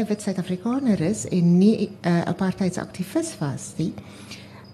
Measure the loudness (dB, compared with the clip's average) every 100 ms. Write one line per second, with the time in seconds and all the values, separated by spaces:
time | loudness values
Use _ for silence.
0 | 0 -2 -2 -4 -4 -4 -2 0 2 2
1 | 2 -2 0 4 6 8 6 6 0 -2
2 | 2 2 0 -2 -2 0 -2 -2 -8 -8
3 | -4 -2 -4 -4 -4 -4 -8 -4 -4 -4
4 | -14 -18 -18 -18 -18 -20 -20